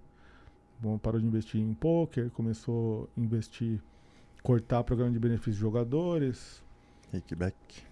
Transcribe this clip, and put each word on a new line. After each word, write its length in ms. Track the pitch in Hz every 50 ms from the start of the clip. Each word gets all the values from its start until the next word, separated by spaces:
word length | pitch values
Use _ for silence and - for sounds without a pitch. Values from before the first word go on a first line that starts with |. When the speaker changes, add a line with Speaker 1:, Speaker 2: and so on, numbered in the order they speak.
| - - - - - - - - - - - - - - - -
Speaker 1:
Bom, 180 | 117 107 107 107
parou 220 | - 110 113 117
de 60 | 110
investir 360 | 113 110 110 110 - - 110
em 120 | 110 110 110
poker, 560 | 110 - 160 165 170 165 156 - 131 120 120
começou 800 | 120 - 117 113 113 110 - - 120 117 113 113 110 107 117 - - -
a 20 |
investir, 600 | 120 110 113 113 110 - - - 120 113 113 107 - - - - - - - - - - - - -
cortar 400 | - 127 117 113 - 127 120 120
programa 280 | - 131 117 123 120
de 60 | 120 113
benefícios 380 | 113 120 117 110 - 117 107
de 60 | 98
jogadores. 1000 | 104 110 107 120 120 117 127 156 175 180 175 160 147 131 123 - - - - - - - - - - - - - - -
Speaker 2:
Kickback. 460 | - 92 85 - - 82 87 92 - - - - - - - -